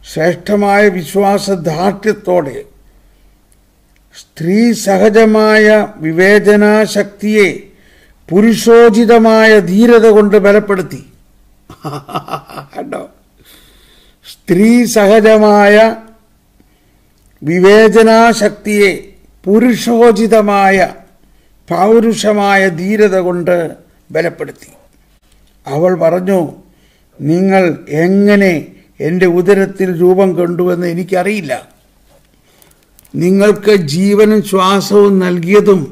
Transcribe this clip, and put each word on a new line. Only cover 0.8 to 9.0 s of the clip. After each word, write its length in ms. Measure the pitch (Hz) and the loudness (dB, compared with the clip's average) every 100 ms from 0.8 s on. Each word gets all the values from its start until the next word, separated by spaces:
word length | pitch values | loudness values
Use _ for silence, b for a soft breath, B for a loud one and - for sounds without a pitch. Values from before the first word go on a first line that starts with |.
| 208 | 0
വിശ്വാസദാർഢ്യത്തോടെ 1700 | 185 160 196 196 202 202 190 165 156 190 196 214 208 - 180 139 113 - _ _ _ _ _ _ _ _ _ _ _ _ _ _ | -2 -6 -4 -2 -2 -4 -6 -6 -4 -6 -4 -6 -6 -4 -4 -4 -12 -18 _ _ _ _ _ _ _ _ _ _ _ _ _ _
സ്ത്രീ 460 | - _ - 160 202 233 214 | -20 _ -10 -4 0 0 -2
സഹജമായ 840 | 190 190 214 208 220 214 214 214 214 214 202 - | -2 0 2 2 2 2 2 2 2 2 -2 -8
വിവേചനാശക്തിയെ 1500 | 156 160 190 208 185 208 208 214 214 202 196 - 208 214 190 - - b b b b b - | -6 0 2 2 2 2 2 0 -2 -4 -6 -8 -4 0 0 -4 -16 b b b b b -4
പുരുഷോചിതമായ 1200 | 175 226 214 233 233 233 208 | 0 2 0 4 6 6 4